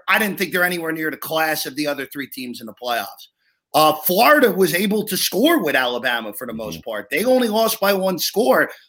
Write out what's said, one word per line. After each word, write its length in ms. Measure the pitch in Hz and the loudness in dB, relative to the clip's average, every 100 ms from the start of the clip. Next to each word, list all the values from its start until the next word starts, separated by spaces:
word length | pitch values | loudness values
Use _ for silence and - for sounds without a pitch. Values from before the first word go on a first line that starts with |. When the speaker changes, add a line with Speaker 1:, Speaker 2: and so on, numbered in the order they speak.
| - | -2
Speaker 1:
I 140 | 202 | 0
didn't 180 | 214 180 | 0 -2
think 140 | 180 | -2
they're 120 | 180 | 0
anywhere 280 | 180 175 160 | 0 -2 -6
near 180 | 160 156 | -4 -6
the 60 | 139 | -6
class 500 | - 160 156 151 156 | -4 -2 0 -2 -6
of 80 | |
the 140 | 135 147 | -4 -4
other 180 | 135 131 | -4 -8
three 220 | 143 131 | -10 -12
teams 320 | - 127 117 | -12 -12 -12
in 60 | 113 | -16
the 80 | - | -10
playoffs. 460 | 123 117 98 - - _ _ _ _ | -4 -4 -4 -12 -20 _ _ _ _
Uh, 200 | 147 156 | 4 4
Florida 580 | - - 185 254 302 233 | 4 0 4 4 6 4
was 240 | 180 185 | 4 2
able 300 | 175 208 214 208 | 2 0 0 -2
to 100 | 185 | -4
score 460 | - 175 294 330 | -2 2 2 2
with 140 | 156 135 | 2 0
Alabama 560 | 123 120 123 120 107 | 0 -2 -2 -4 -6
for 120 | - | -10
the 80 | 120 | -10
most 280 | 110 107 82 | -8 -8 -10
Speaker 2:
Mm-hmm. 100 | 117 | -8
Speaker 1:
part. 180 | 104 - | -8 -4
They 160 | 147 | -2
only 220 | 240 254 233 | 2 2 2
lost 320 | 214 226 - | 2 0 2
by 140 | 196 | 2
one 260 | 190 190 170 | 2 0 -2
score. 500 | - 196 254 196 143 - | -2 0 4 4 2 -4